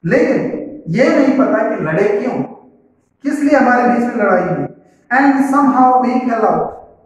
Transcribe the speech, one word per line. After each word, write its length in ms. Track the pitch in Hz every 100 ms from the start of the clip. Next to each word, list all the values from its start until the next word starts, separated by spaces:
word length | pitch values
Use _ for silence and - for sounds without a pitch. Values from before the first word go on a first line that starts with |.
लेकिन 580 | 165 247 - - - - - - -
ये 220 | 185 302
नहीं 280 | 311 - -
पता 320 | - 208 -
कि 140 | -
लड़े 200 | 160 160 202
क्यों, 320 | - 254 - - - - _ _ _ _ _
किस 160 | 277 302
लिए 180 | 285 277
हमारे 260 | 240 247 240
बीच 140 | 240 240
में 160 | 226
लड़ाई 200 | 202 180
हुई। 220 | 180 - - - _ _ _
And 340 | 247 277 269 269
somehow 360 | 277 269 254 254 254
we 180 | 240 233
fell 220 | 240 226 220
out। 200 | - - - - _